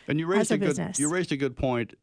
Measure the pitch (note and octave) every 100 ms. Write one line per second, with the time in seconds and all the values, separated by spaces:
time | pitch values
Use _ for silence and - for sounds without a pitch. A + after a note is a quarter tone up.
0 | - D3+ E3 G3 A3 G#3 F#3+ C3 - -
1 | D3 F3+ E3+ C#3+ C#3 A#2+ C3+ A#2+ A#2 -